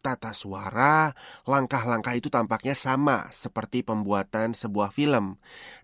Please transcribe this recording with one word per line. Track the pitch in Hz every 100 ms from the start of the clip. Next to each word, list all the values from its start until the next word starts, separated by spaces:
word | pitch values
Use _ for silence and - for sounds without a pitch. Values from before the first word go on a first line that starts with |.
tata | 135 127 113
suara, | 107 101 95 98 110 139 156 156 - - -
langkah-langkah | - 139 131 135 117 117 120 120
itu | 143
tampaknya | 131 107 110 135 139
sama | 135 131 143 113 -
seperti | - - - 110 123
pembuatan | 117 107 98 101 98 110 113 113
sebuah | 110 101 101
film. | 127 147 131 98 98 - - - -